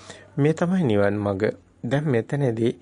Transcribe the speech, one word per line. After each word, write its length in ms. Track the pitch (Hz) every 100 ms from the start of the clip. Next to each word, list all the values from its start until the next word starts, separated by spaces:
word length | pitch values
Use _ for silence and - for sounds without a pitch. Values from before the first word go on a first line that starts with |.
| - - -
මේ 200 | - 147
තමයි 300 | 160 175 190
නිවන් 340 | 139 101 101 104
මඟ. 260 | 101 95 107 - _ _
දැන් 260 | 120 135 151
මෙතනදී, 680 | 117 - 143 135 113 113 -